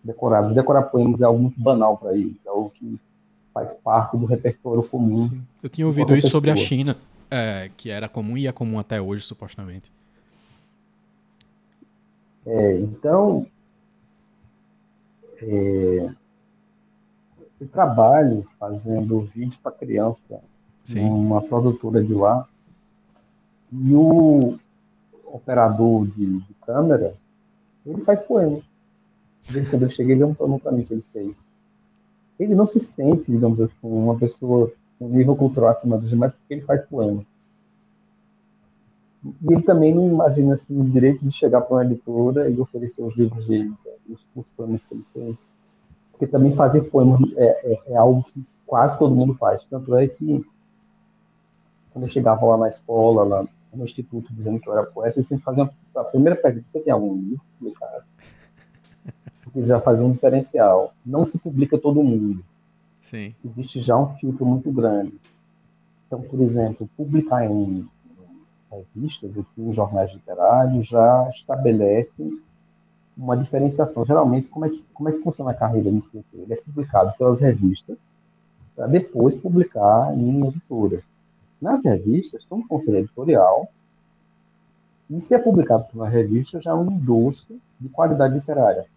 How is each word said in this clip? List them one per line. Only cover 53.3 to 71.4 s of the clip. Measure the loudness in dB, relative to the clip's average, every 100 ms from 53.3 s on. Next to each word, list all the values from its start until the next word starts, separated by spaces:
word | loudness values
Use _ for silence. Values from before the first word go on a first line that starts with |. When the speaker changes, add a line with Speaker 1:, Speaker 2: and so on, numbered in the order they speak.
| -2 -4 _ _
Speaker 1:
no | -14
instituto, | -12 -12 -12 -14 -14
dizendo | -12 -8 -8
que | -4
eu |
era | -4 -4
poeta, | -6 -4 -4
eles | -4
sempre | -6
faziam | -4 -2 -2 _ _
a | -10
primeira | -4 2 2 4
pergunta: | 0 -2 -10
"Você | -6
tem | -2
algum | -2 -2
livro | -6 -8 -12 _ _
publicado?" | -16 -14 -16 -16 _ _ _ _ _ _ _ _ _ _ -20 -20 -20 _
Porque | -12 -4
eles | 2
já | 2
faziam | 4 2 2
um |
diferencial. | 2 2 2 -2 2 4 4 0 _
Não | -6 -2
se | -2 -4
publica | -6 -2 0 0
todo | 2 2
mundo. | 2 2 -2 -4 -12 _ _ _ _ _
Speaker 2:
Sim. | _ -16 -14 -16
Speaker 1:
Existe | -16 -14 -12 -6
já | 2 2
um | 2 -4
filtro | -8 -2
muito | 0 0 -2
grande. | 0 0 0 -4 -12 _ _ _ _ _ _ _ _ _
Então, | -14
por | -8 0
exemplo, | 0 0 -2 -4 -12 -10
publicar | -2 -2 0 -2 0
em | -2 -4 -6 -10 _ _ _ -20 -20 _ _ _
revistas, | -20 -18 -10 -10 -10 -12 -12
aqui, | -12 -10
em | -6
jornais | -2 -2 -2 -4
literários, | -6 -14 2 4 4 4 0 0
já | 4 6 6 2
estabelece | -6